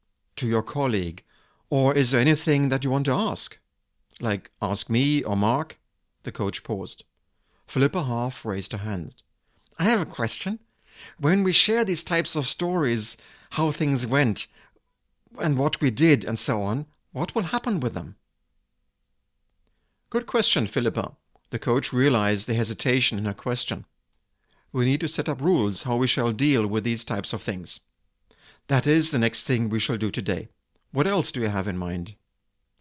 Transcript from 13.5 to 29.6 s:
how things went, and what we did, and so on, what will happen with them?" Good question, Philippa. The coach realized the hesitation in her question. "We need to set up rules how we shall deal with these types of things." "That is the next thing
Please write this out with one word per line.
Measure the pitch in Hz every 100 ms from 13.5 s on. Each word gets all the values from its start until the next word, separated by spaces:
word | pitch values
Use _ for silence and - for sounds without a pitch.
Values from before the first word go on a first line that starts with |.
how | - 156
things | 143 151 135 120
went, | 135 135 101 - _ _ _ _ _ _ _ _ -
and | 165 135
what | 143 -
we | 139
did, | 110 160 139 101
and | 113
so | - 113
on, | 101 120 151 _ _
what | - 151
will | -
happen | 170 240 - 196
with | 123
them?" | 87 78 101 _ _ _ _ _ _ _ _ _ _ _ _ _ _ _ _ _ _ _
Good | 233 233
question, | 240 208 - 110
Philippa. | - 120 104 - - _ _ _
The | 117
coach | - 120 131
realized | 123 135 123 104 104 -
the |
hesitation | 113 110 110 135 127 123 104
in |
her | 107
question. | 101 - 123 - - 107 _ _ - _ _ _ _ _
"We | 131
need | 123 139
to | 151
set | - -
up | 131
rules | 143 175 104 95
how | 131 120
we | 127
shall | - 120
deal | 110 143 135 107
with | 110
these | 107 117
types | - 107 95
of | 110
things." | - 92 85 - - _ _ _ _ _ - - -
"That | 135 139
is | 160 156
the | 131
next | 113 -
thing | - 123